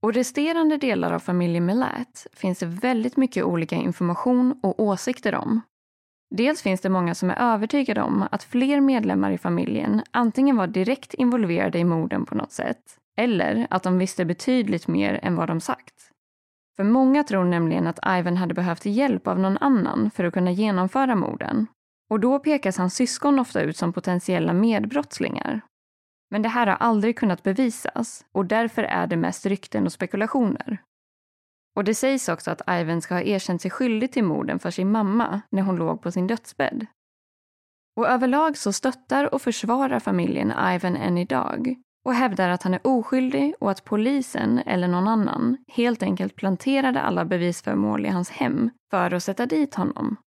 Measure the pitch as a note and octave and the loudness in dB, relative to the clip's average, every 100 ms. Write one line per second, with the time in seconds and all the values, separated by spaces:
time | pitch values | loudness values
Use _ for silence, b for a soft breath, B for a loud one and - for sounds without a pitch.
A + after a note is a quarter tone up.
0 | G#3+ A3 B3 - D4+ E4 D#4+ D4+ C4+ G3 | 2 2 0 0 0 2 2 2 0 0
1 | E3+ E3+ - F3+ F3 E3+ F3 G#3+ C4 - | 0 -2 0 0 2 2 2 2 0 -4
2 | B3 - - _ F#3+ F3+ E3+ F3 B3 A#3+ | -8 -12 -20 _ -4 -2 -4 -2 0 0
3 | A#3 C4 C4 G3 F3+ F3 E3 E3+ F3 F3 | 0 2 0 2 0 0 -2 -2 -2 -2
4 | F3 F3 B3+ B3 B3+ B3+ G3 - G#3+ F#3+ | -2 0 2 4 2 2 -2 0 0 0
5 | - B3 G#3+ - - A3+ - _ _ _ | -2 -4 -2 -2 0 -2 -2 _ _ _
6 | _ _ _ F#3 B3 G#3 G3+ F#3 F#3+ F#3+ | _ _ _ 0 0 2 0 0 0 0
7 | F3 E3+ F3+ - A#3+ A3 A3 C#4+ B3+ G#3+ | 0 0 -2 0 0 0 0 0 0 0
8 | - G#3 F#3+ G3+ - B3 C4+ C#4+ C#4 B3+ | 0 0 0 -4 -2 0 2 4 4 4
9 | G#3 F#3+ G3 F3+ F3+ F3 E3+ A3 - G#3+ | 2 0 0 0 0 -2 0 -2 0 0
10 | - A#3+ A#3+ A3 C#4 B3 F#3 F#3 F#3+ C4+ | 0 0 0 4 4 4 2 0 0 -2
11 | - - B3 A#3+ G3+ E3+ F#3+ E3+ F3 E3 | -6 -2 0 2 2 2 2 2 2 2
12 | D#3+ - - - - - - - _ - | 0 -4 -4 -4 -6 -6 -6 -6 _ -20
13 | _ - A#3+ G3 D2+ A3 A#3+ F#3 F#3 F3+ | _ -2 0 2 0 -2 -2 -2 0 0
14 | F#3 - F3 F3 - B3+ G#3 F#3 - E3+ | 0 -2 -4 -2 0 0 0 -2 -2 -2
15 | G2+ - - E3+ E3 E3 - - - _ | 0 -2 -2 -2 0 -2 -4 -8 -10 _
16 | - _ _ _ _ _ _ - G3 B3 | -20 _ _ _ _ _ _ -2 4 6
17 | C4 C#4 D4 G3 F3+ F3 E3 E3 E3 E3 | 6 4 2 2 2 2 2 2 0 -2
18 | - F#3 F3 F3 F3+ F3 F3+ E3 G#3+ G#3 | 0 0 2 0 0 0 -2 -2 -2 0
19 | C#4 F#3+ G3 F#3 F#3+ G3 C#4 B3+ - - | 2 0 0 0 2 2 4 4 2 0
20 | G#3+ - F3 F3+ F3+ F3+ G#3+ F#3+ F#3 C4+ | -2 0 0 2 0 2 2 2 0 2
21 | C4+ A3 - - - - A3 _ _ _ | 2 2 0 -4 -4 -2 -2 _ _ _
22 | _ G#3+ A#3 C#4 C#4+ C#4+ G3 F#3+ F3+ - | _ 2 4 2 2 0 0 0 -2 0
23 | B3 - C#4+ C#4 B3 - D3+ D#3 E3+ F3 | -2 0 2 2 2 -2 -2 -2 -2 -2
24 | F3+ F3+ - F3+ E3 F3 A3+ G#3+ G#3+ C#4 | -2 -2 0 0 2 2 2 2 0 -4
25 | D4 - - - - G#3+ - _ _ _ | -4 -4 -4 -4 -4 -6 -8 _ _ _
26 | _ _ _ G3+ A3 A#3+ A3+ - A#3 A3 | _ _ _ -2 -2 0 0 2 2 4
27 | G#3+ A#3+ A3 F3 - F#3+ B3+ A3 - - | 2 2 0 0 0 2 0 -2 -8 -6
28 | A3+ - _ F#3+ F#3 G#3+ A#3 A#3 G#3+ F3+ | -8 -8 _ -4 0 0 0 -2 -2 -2
29 | E3+ E3+ E3 F#3 G3+ G3 - G#3+ F#3 - | 0 0 -2 -2 -2 -4 -4 -2 -2 -2
30 | F#3 G#3 A3+ C#4 A3+ - - G#3 _ _ | -6 -2 0 2 0 0 -4 -8 _ _
31 | _ _ _ _ _ _ _ - G3+ A3 | _ _ _ _ _ _ _ -4 -2 0
32 | C4 C4+ - E3 - E3 - F3+ D#3+ E3+ | 0 0 -2 -4 -4 -8 -2 -2 0 -2
33 | - F3+ - G3 - F3 F#3+ - B3+ A3 | -2 -4 0 -2 -2 -4 -4 -2 0 0
34 | B3+ B3+ G3+ D3 - - F3 F3 F#3 A3 | -2 0 0 0 -2 -4 -4 -2 0 2
35 | G#3+ G#3+ A#3 G3 - G3 G3 F3+ E3 E3 | 2 2 0 -4 -4 -2 0 0 -2 -2
36 | F3 F3+ F3+ A3+ - - C4+ - G#3+ _ | -4 -2 -2 -4 -6 -4 -4 -2 -10 _
37 | _ _ _ _ _ _ _ _ _ - | _ _ _ _ _ _ _ _ _ -2
38 | A#3 B3+ B3+ C#4 D#4+ D4 G#3 G3 C4 B3+ | 0 2 2 2 2 0 -2 -2 -2 -4
39 | _ C4+ C#4+ C4+ - A3 G#3 B3 C4+ A#3 | _ 0 0 0 -2 -4 -2 0 0 -2
40 | G#3 F#3 E3+ - - - F#3+ F3+ F#3 F3 | 0 0 0 0 -2 0 0 0 -2 -2
41 | - F3 F3+ - - - B3 B3+ _ _ | 0 -2 0 -2 -2 -4 -4 -6 _ _
42 | B3+ A#3+ B3+ F#3+ F#3 F3+ F#3+ F#3 C4 B3+ | -2 0 0 2 0 0 0 0 2 0
43 | A3 C4 B3+ C#4 C#4+ - G3+ F#3+ - G#3+ | 2 0 0 0 -2 -2 -4 -4 -2 0
44 | A3 C#4 B3+ - - A#3+ - F3+ F3+ F3+ | 0 0 -2 -2 0 0 0 0 0 2
45 | G3 A3+ G3+ - A#2 - _ - A#3+ A3+ | 2 2 0 0 -2 -2 _ -2 0 0
46 | G3 F#3 F#3+ - F#3+ F3+ - C4+ C4+ B3+ | -2 -2 -4 -4 -2 -2 0 0 2 0
47 | - F3+ E3+ F3+ F3 F3 - G3 G#3 - | -2 -2 0 0 0 -2 -2 0 0 0
48 | G#3 F#3 F3+ - C4 - A3+ - _ F#3+ | -2 -2 -4 -4 -2 0 -2 -4 _ -2
49 | F3+ F3+ - F#3+ B3 D#4 C#4 - F#3 - | 0 -2 -4 -4 -2 0 0 -2 -4 -2
50 | - G#3 | -6 -6